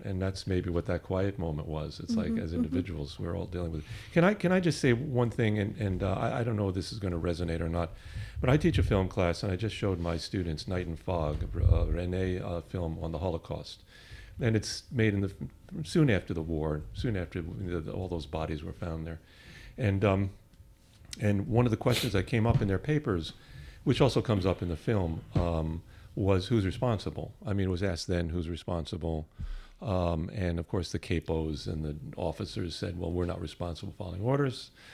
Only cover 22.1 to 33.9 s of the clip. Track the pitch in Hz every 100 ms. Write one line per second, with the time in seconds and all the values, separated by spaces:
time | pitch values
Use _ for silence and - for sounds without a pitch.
22.1 | 98 - 113 117 - 101 95 - 151 131
23.1 | 87 78 - - - - - - 120 139
24.1 | 123 104 104 92 87 90 80 - 107 85
25.1 | 82 - - 87 82 80 82 - - -
26.1 | - 98 95 92 117 95 - 123 107 -
27.1 | - - - - 101 92 90 98 85 -
28.1 | 87 82 85 82 87 - 87 78 85 82
29.1 | 80 78 - - - - - - 92 87
30.1 | 82 85 - 87 82 82 98 82 - -
31.1 | 82 - 80 80 73 101 82 78 76 -
32.1 | - 87 78 104 107 90 - 98 87 87
33.1 | 87 87 90 90 - 87 82 98